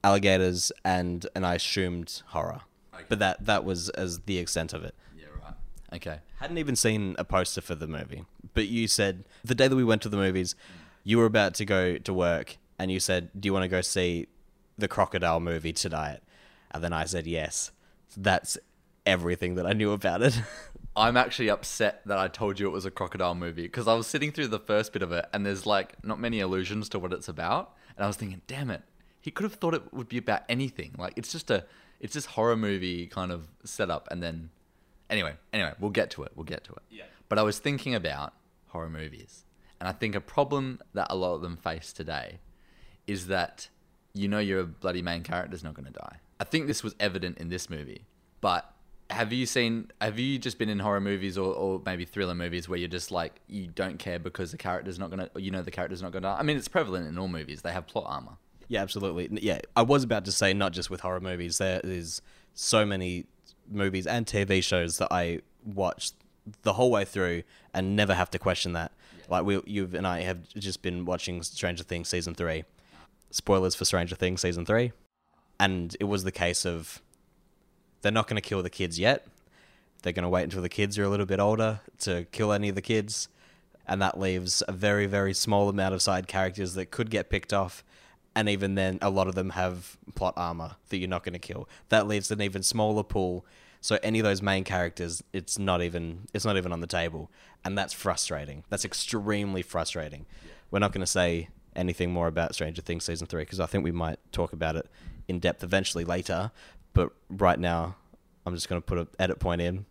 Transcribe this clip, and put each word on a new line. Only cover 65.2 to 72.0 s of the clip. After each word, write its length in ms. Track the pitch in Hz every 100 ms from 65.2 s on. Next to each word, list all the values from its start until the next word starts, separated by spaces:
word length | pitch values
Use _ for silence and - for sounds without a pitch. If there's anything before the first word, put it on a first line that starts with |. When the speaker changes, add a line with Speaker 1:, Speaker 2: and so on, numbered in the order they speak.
| 87 85 _ _
Speaker 1:
watch 480 | 107 98 92 - - - _ _ 107 -
the 100 | 110
whole 160 | 101 127
way 140 | 110
through 380 | 95 101 92 85 - - -
and 200 | 90 95 104
never 180 | 101
have 160 | 92 90
to 80 | 90
question 340 | 95 87 90
that. 200 | 85 82 _ - -
Speaker 2:
Yeah. 60 | -
Speaker 1:
Like, 160 | 90
we, 160 | 95 98 -
you 220 | 101 92
and 140 | 87 95
I 140 | 87
have 260 | 92 90 82
just 280 | 104 98 92
been 220 | 92 90
watching 380 | 90 90 - 87
Stranger 420 | 82 - 92 85
Things 240 | 87 87